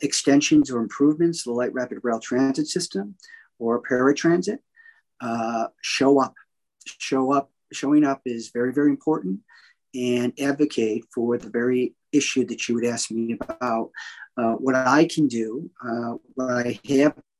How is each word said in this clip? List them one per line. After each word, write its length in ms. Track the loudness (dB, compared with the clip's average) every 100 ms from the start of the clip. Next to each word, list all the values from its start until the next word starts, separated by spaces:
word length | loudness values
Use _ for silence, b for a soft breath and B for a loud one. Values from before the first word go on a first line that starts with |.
extensions 680 | -4 -2 4 4 6 4 4
or 80 | 0
improvements 640 | -4 2 2 4 0 -2
to 60 | -4
the 60 | -4
light 160 | -2
rapid 280 | -4 -6 -4
rail 160 | -2 -2
transit 480 | -2 0 2 0 -2
system 480 | -4 -4 -6 -8 -12 B B B -6
or 240 | -2 -2
paratransit, 760 | 0 2 2 2 2 2 0 -6 _ b b b _ -12
uh, 460 | -6 -4 -4 -4 -6 _
show 380 | -6 2 4 4
up, 140 | 2 -4 _ _ _ _ -20
show 460 | -14 -4 0 2
up. 200 | 0 -2 _ _
Showing 320 | -6 2 4
up 180 | 4 0 -6
is 240 | -8 -6
very, 240 | -4 -2
very 160 | 2 2
important, 520 | 2 0 -2 -2 -6 _ b b _ _
and 400 | -4 0 0 0 -2
advocate 680 | -2 0 0 0 -2 -2 -6
for 240 | -4 -2 -2
the 140 | -4
very 420 | -2 0 0 -2 -6 _
issue 320 | 0 0 0 -2
that 200 | -4 -4
you 60 | -2
would 100 | -2
ask 260 | -4 -4
me 260 | -4 -4 -6
about. 520 | -8 -6 -4 -4 -4 B B B B -2
Uh, 180 | -2
what 200 | 0 0
I 320 | 2 4 4 4
can 220 | 4 2
do, 420 | 0 -4 -6 -10 -12 -8
uh, 280 | -6 -6 -8 _
what 160 | -6 -2
I 300 | -2 -2 -6 0
have 260 | 4 4 2 _ _